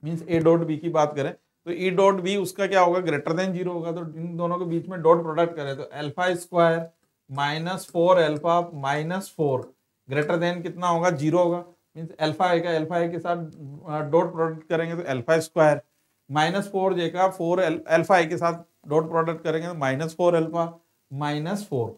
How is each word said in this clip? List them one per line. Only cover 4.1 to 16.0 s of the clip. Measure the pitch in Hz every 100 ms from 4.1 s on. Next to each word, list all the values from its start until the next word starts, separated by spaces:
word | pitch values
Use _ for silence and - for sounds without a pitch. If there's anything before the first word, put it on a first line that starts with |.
| 156 165 170
दोनों | 175 175
के |
बीच | 180 165 165
में | 185
dot | 160 170
product | 160 156 170 160
करें | 139 135
तो | 143 139
alpha | 147 127 180 175
square | - 180 170 165 165 _ _ _ _
minus | 135 143 156 165 180 - 175
four | 170 185
alpha | 156 151 165 170 170 160 135
minus | 147 156 185 196
four | - 151 127 - _ _ _ _
greater | 143 151 170
than | 175 175
कितना | 170 170 180
होगा, | 170 175
ज़ीरो | 170 151 165
होगा। | 175 175 175 _ _ 151
मीन्स | 160 - 156
alpha | 151 185
I | 170
का | 175 160
alpha | 156 175
I | 170
के | 170
साथ, | 170 175
अ, | 160 - 143 143 170 151 147
डॉट | 160 175
प्रोडक्ट | 170 165 160 -
करेंगे | 170 165 170
तो | 170
alpha | 131 117 160 160
square | - 151 143 - _